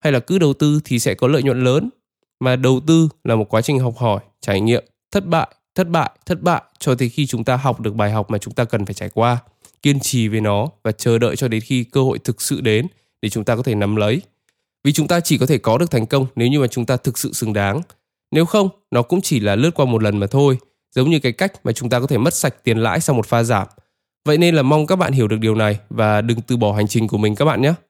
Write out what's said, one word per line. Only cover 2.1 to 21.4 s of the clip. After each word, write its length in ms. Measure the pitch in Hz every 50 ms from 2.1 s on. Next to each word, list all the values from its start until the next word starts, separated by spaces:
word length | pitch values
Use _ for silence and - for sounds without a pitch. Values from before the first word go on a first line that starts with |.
| _ _ _ _ _ _
mà 160 | 127 127 127
đầu 240 | 127 131 131 131 127 135 151
tư 220 | 165 165 165 156 - _ _
là 120 | - 117
một 100 | 110 107 -
quá 120 | - 110
trình 180 | 110 - 147 135
học 180 | 127 123 117 -
hỏi, 220 | 123 117 104 98 - _ _ _
trải 200 | - - 101 95
nghiệm, 220 | 104 113 120 117 - _ _ _ _ _
thất 140 | - 202 190
bại, 220 | 180 165 165 - - _ _ _ _ _
thất 140 | - 185 170
bại, 220 | 170 165 139 - _ _ _
thất 160 | - - -
bại, 200 | - 180 170 131 - _ _ _
cho 160 | - - 131
tới 140 | 120 135 117
khi 160 | - - 147
chúng 180 | 123 - 117 117
ta 120 | 127 127
học 240 | 127 135 139 120 -
được 160 | 117 113 101
bài 160 | 113 104 104
học 200 | 107 110 101 -
mà 60 | 110 101
chúng 160 | - - 113
ta 120 | - 123
cần 200 | 113 - 110 101
phải 80 | 95 98
trải 160 | - 95 95
qua, 280 | - - 113 120 120 120 - _ _ _ _ - _ _
kiên 180 | - 147 143 139
trì 280 | - - - 127 113 107
với 140 | 104 110
nó 280 | 107 107 101 101 110 156 - _ _
và 80 | 110
chờ 260 | 107 _ - 123 117 113
đợi 180 | 117 117 73
cho 120 | - 143 123
đến 140 | 113 110
khi 220 | 110 - 135 127 117
cơ 200 | - _ 143 131
hội 160 | 131 104 -
thực 220 | - - 117 -
sự 200 | - - 147 101
đến 260 | - 113 107 107 127 180 _ _ _ _ _ _
để 80 | - 107
chúng 140 | - 113 104
ta 120 | 98 120
có 80 | 110 120
thể 120 | 139 113
nắm 200 | 104 101 101 104
lấy. 260 | 110 104 104 113 175 - _ _ _ _ _ _ _ _ _ _ _ _
Vì 80 | 139
chúng 160 | 147 - 156 -
ta 120 | 175 175
chỉ 180 | 170 - 156 -
có 80 | 127
thể 120 | 127 151 131
có 200 | - - 113 123
được 140 | 170 160
thành 140 | - 127 110
công 200 | 113 - 139 131 127 -
nếu 120 | - 117 123
như 120 | 139 147
mà 80 | 139 120
chúng 180 | - 131 117
ta 120 | 113 131 123
thực 200 | _ - 117 -
sự 160 | - - -
xứng 200 | - - 110 107
đáng. 280 | 104 101 98 98 143 175 _ - _ _ _ _ _ _ _
Nếu 140 | - 156 165
không, 240 | 170 - 214 202 190 - _ _ _
nó 100 | - 120
cũng 200 | 120 - - 180
chỉ 180 | 185 - 160 123
là 160 | 104 104 98
lướt 160 | 101 127 165 -
qua 100 | - 147
một 180 | 127 120 113 110
lần 140 | 107 104 104
mà 100 | 101 98
thôi, 300 | - 135 143 143 131 127 _ _ _ _ _ _ _
giống 140 | 131 131 147
như 100 | 170 147
cái 120 | - 127
cách 340 | 117 -